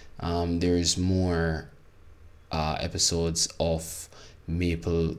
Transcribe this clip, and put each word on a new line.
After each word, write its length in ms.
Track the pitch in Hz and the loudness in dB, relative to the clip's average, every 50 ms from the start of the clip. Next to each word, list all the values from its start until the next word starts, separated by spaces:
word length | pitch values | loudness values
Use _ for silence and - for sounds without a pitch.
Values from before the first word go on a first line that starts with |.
| - - - - | -20 -18 -10 -6
Um, 400 | 80 85 87 87 87 87 85 85 | -2 0 0 0 2 2 2 2
there's 380 | 90 87 87 87 85 82 - | 4 4 4 4 4 2 2
more, 720 | 92 90 92 95 92 90 87 85 82 82 82 80 78 - - - - - - - - - - - - - - - - - - | 2 2 2 2 2 2 2 2 2 2 0 0 -2 -6 -10 -18 -20 -20 -20 -20 -20 -20 -20 -20 -20 -20 -20 -20 -20 -12 -6
uh, 260 | - 80 78 78 78 - | -4 -2 -2 -2 -2 -2
episodes 720 | - 87 - 92 - - - 82 82 85 82 - - - - - | -4 -4 -2 0 0 2 2 2 0 0 0 0 -2 -2 -2 -2
of 480 | - 82 82 80 82 - - - - - - - - - - - - | 0 0 0 -2 -4 -8 -10 -12 -14 -16 -18 -20 -20 -20 -20 -14 -8
Maple 680 | - 82 85 90 87 82 82 - 87 85 85 82 82 80 | -4 -2 0 2 2 0 0 0 0 2 2 2 0 -2